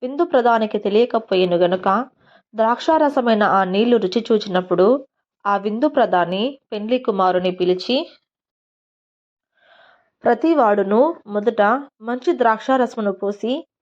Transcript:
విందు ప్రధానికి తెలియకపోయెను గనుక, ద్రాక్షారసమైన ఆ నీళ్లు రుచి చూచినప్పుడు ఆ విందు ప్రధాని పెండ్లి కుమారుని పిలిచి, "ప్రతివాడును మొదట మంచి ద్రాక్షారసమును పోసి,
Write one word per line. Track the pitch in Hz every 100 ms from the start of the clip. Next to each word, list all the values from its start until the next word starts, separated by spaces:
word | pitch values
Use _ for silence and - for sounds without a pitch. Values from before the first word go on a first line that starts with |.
విందు | 254 285
ప్రధానికి | 349 262 240 226 214 214
తెలియకపోయెను | 208 208 240 226 - 190 180 175
గనుక, | 175 185 190 202 277 _ _ _ _ 214
ద్రాక్షారసమైన | 220 240 - 320 294 285 240 214
ఆ | 202 190
నీళ్లు | 190 190 240 240
రుచి | 185 226 220
చూచినప్పుడు | 220 202 180 180 175 190 277 - _ _ _ 202
ఆ | 202
విందు | 208 214 294
ప్రధాని | 294 208 180 170 190 247 285 -
పెండ్లి | 208 214 247
కుమారుని | 247 196 185 180 180
పిలిచి, | 180 180 180 - 254 349 _ _ _ _ _ _ _ _ _ _ _ _ _ _ _ _ _ _ _ _ _
"ప్రతివాడును | 233 226 320 311 220 208 190 214 302 330 -
మొదట | 208 214 214 202 262 285 _
మంచి | 220 247 349 254
ద్రాక్షారసమును | 233 220 - 262 240 233 208
పోసి, | 190 202 202 220 285 - _